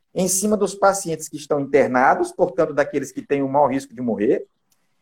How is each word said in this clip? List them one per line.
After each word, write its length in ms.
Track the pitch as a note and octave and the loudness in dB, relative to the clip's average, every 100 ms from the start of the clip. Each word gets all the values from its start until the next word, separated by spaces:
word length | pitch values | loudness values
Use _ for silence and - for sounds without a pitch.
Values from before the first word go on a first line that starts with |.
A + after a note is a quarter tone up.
| _ E3 | _ -4
em 100 | F#3 | -2
cima 280 | - G#3 G#3 | -2 0 0
dos 180 | G3 | -2
pacientes 540 | - G3 F#3+ E3 D#3+ - | 2 2 2 -4 -8 -8
que 80 | D3 | -14
estão 240 | - D3 | -4 -2
internados, 720 | C#3 C#3+ A#2+ B2+ C#3 F#3 F4 | 2 2 4 4 4 2 -2
portanto, 400 | - E3+ - D#3 | 0 0 0 0
daqueles 400 | C#3+ C#3+ C#3+ C3 | 0 -2 -2 -6
que 80 | C#3+ | -10
têm 220 | - C#3+ | -4 -2
o 60 | C3+ | 0
maior 200 | C#3 C#3 | 2 2
risco 240 | C3+ - | 0 -6
de 60 | A#2 | -6
morrer, 460 | A#2+ G2+ A2+ F#3+ - _ _ _ _ _ | -4 -2 -2 -2 -6 _ _ _ _ _